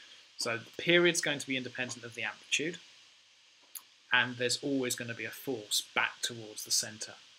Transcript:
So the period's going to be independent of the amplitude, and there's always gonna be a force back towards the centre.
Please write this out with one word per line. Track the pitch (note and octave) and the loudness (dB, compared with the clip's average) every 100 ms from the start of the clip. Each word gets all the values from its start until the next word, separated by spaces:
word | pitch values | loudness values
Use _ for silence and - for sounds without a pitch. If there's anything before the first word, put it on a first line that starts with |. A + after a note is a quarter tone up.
| - - - - | -20 -20 -20 -6
So | A#2+ A#2 | -4 -4
the | A2+ - | -6 -6
period's | E3+ F3 F3 E3 | 6 8 8 4
going | D#3+ C#3+ | 0 -2
to | - | -2
be | C3 | -4
independent | B2 - B2 A#2+ | -4 -6 -6 -6
of | A#2 | -10
the | A2+ | -6
amplitude, | A2 - - - D#3 F3 - - - - _ - _ _ - - - _ - | -6 -6 -2 0 0 -6 -14 -20 -20 -20 _ -20 _ _ -16 -16 -16 _ 2
and | B2 B2 B2 | 4 4 2
there's | B2 - | 0 0
always | C#3+ C3+ B2 | 0 0 0
gonna | A#2+ A#2 | -2 -6
be | A2+ | -8
a | A2 | -8
force | - - A#2+ G#2 - - | -8 -6 -6 0 -2 2
back | A#2+ A2+ - | 2 0 0
towards | - A#2 G#2+ G#2+ | -6 -6 -12 -10
the | - | 0
centre. | - A2+ G#2+ - - - | 0 0 -8 -12 -14 -20